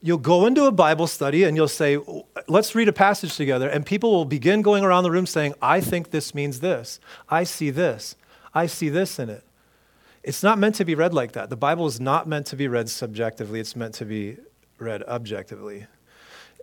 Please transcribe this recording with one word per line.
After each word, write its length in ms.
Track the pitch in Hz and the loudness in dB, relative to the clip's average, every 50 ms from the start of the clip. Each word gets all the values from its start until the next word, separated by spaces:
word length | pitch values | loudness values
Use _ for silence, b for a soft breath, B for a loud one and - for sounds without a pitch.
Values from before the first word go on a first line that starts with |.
You'll 160 | - 160 170 156 | -2 0 0 0
go 280 | 117 156 175 175 196 | 4 4 4 6 6
into 200 | 240 262 294 285 | 6 6 6 4
a 60 | 269 | 6
Bible 360 | 214 185 165 151 160 151 170 160 | 6 6 6 6 4 2 0 -2
study 360 | - - 147 139 147 170 196 | -2 -4 -2 0 2 4 4
and 140 | 165 151 156 | 4 4 2
you'll 100 | 156 143 | 2 0
say, 300 | - - 160 143 143 147 143 - - - - - _ - - - | 0 0 0 0 0 0 -2 -8 -12 -14 -14 -12 _ -14 -4 2
"Let's 260 | 160 202 214 - - | 2 2 2 2 0
read 140 | 226 233 208 | 2 2 2
a 60 | - | 4
passage 420 | - 196 196 202 - - 160 - | 4 4 4 4 2 -4 -8 -6
together," 320 | - 147 135 127 127 131 139 | -4 -2 0 0 0 0 0
and 180 | 143 147 143 | -2 -4 -2
people 260 | - 196 202 226 226 | -2 -2 0 2 2
will 140 | 208 175 160 | 2 2 2
begin 360 | 135 151 139 113 170 202 214 | 0 -2 0 2 4 4 4
going 220 | 202 208 208 196 196 | 4 4 4 4 4
around 180 | 190 180 180 180 | 4 4 4 4
the 80 | 175 | 2
room 140 | 165 185 185 | 0 0 -2
saying, 300 | - - 160 147 143 143 - | 0 -2 -2 -2 -2 -4 -2
"I 200 | - 127 160 190 | 2 2 2 2
think 300 | - - 180 175 165 - | 2 0 -2 -4 -4 -4
this 220 | - 156 143 - - | -4 -6 -6 -4 -6
means 280 | 143 143 143 131 123 | -6 -4 -4 -6 -4
this. 400 | 151 185 160 120 113 - - - B B B B B - | -2 -2 -2 -2 -4 -10 -16 -18 B B B B B -2
I 160 | 156 165 180 | 0 0 0
see 260 | 170 - - 156 143 | -2 -4 -4 -4 -4
this. 460 | 127 151 180 151 113 107 - - - b b b b b b b b | -2 0 -2 -2 -2 -4 -10 -16 -18 b b b b b b b b
I 120 | 156 170 160 | -2 -2 -2
see 200 | - - 170 151 | -2 -4 -4 -2
this 300 | 143 175 190 185 - - | 0 -2 -2 -2 -4 -8
in 100 | 127 110 | -10 -10
it." 140 | 104 101 - _ _ b b b b b b b b b b b b b b | -10 -14 -18 _ _ b b b b b b b b b b b b b b
It's 180 | 143 131 - | -10 -6 2
not 160 | - 202 226 202 | 2 4 4 4
meant 180 | 202 220 214 | 2 2 2
to 100 | - 190 | 0 -2
be 100 | 165 160 | -2 0
read 180 | 143 165 180 170 | 2 2 2 2
like 200 | 143 120 113 - | 0 -2 -2 -6
that. 160 | 117 101 113 | -10 -8 -8
The 80 | 127 110 | -6 -2
Bible 280 | 143 143 165 170 170 | 0 0 0 0 -2
is 140 | 151 117 113 | -4 -4 -4
not 280 | 127 135 143 165 - 160 | -2 0 0 0 0 -2
meant 180 | 156 147 143 - | -6 -6 -6 -8
to 80 | 143 | -6
be 120 | 135 143 127 | -6 -4 -2
read 220 | 120 120 113 113 | -2 -2 -2 -4
subjectively. 720 | - - 127 110 107 110 117 110 113 - 110 101 107 113 | -6 -8 -10 -10 -6 -4 -4 -4 -4 -8 -10 -8 -8 -8
It's 160 | 110 - - | -10 -10 -10
meant 200 | 120 117 110 107 | -10 -10 -10 -10
to 100 | - 117 | -12 -10
be 320 | 104 110 107 101 101 131 - - - _ _ _ _ _ _ | -8 -8 -8 -8 -8 -12 -16 -20 -20 _ _ _ _ _ _
read 260 | 117 113 107 101 104 | -10 -8 -8 -8 -8
objectively. 840 | - 120 120 117 101 107 95 95 - 107 101 101 104 101 101 107 - _ _ _ B B B B B B B B B B B | -8 -8 -8 -8 -8 -10 -10 -10 -14 -16 -16 -16 -16 -16 -16 -18 -20 _ _ _ B B B B B B B B B B B